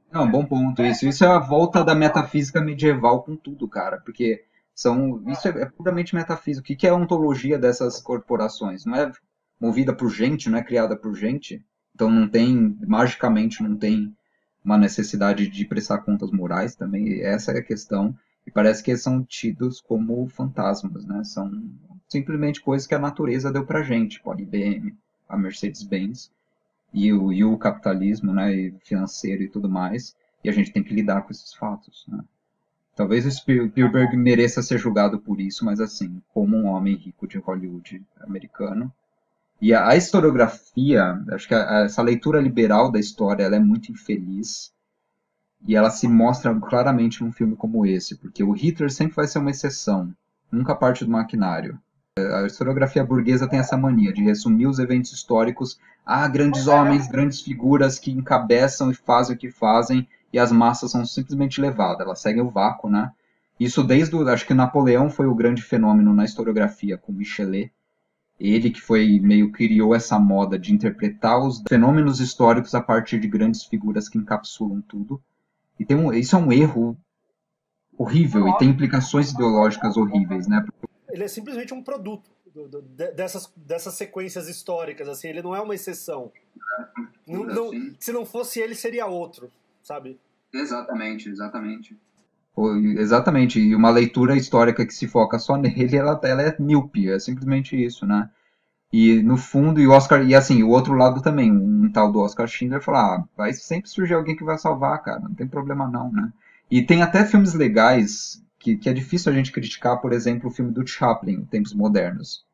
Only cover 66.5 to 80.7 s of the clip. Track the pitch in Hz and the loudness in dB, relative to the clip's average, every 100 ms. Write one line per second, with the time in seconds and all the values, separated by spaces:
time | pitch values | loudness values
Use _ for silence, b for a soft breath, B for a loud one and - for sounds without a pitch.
66.5 | 107 104 - 101 92 - 98 104 - 101 | 0 0 -2 -8 -8 -8 -10 -8 -6 -4
67.5 | 95 120 _ _ _ _ _ _ - 101 | -4 -6 _ _ _ _ _ _ -6 0
68.5 | 110 117 - - 113 107 101 101 104 104 | 2 2 -2 0 2 4 4 6 6 4
69.5 | - 113 110 110 113 - 107 101 98 98 | 2 2 4 4 2 2 2 4 2 0
70.5 | 95 90 104 - - 104 - 113 123 135 | -4 0 0 0 -4 -6 -2 0 2 0
71.5 | 117 104 123 120 156 147 127 123 - 117 | -4 0 4 6 4 4 0 -2 2 4
72.5 | 120 123 123 - 113 110 113 104 101 110 | 4 0 -4 0 0 0 -2 -2 0 0
73.5 | 113 - 110 107 104 104 113 104 107 - | 0 -4 -6 -4 -6 -4 -6 -4 -6 -6
74.5 | - 107 101 104 104 104 139 _ _ _ | -8 -6 -6 -8 -10 -10 -10 _ _ _
75.5 | _ _ - 110 143 160 117 127 185 160 | _ _ -10 -2 0 2 0 2 2 4
76.5 | 123 151 120 117 120 _ _ _ _ _ | 4 4 2 -4 -4 _ _ _ _ _
77.5 | _ _ _ _ - 120 143 156 104 95 | _ _ _ _ -8 0 2 2 2 2
78.5 | 185 131 135 135 135 127 143 139 127 117 | 4 4 4 2 0 0 0 0 0 2
79.5 | 107 107 104 110 110 104 104 90 95 185 | 4 2 0 -2 0 0 0 0 -2 0
80.5 | 208 208 | 0 -2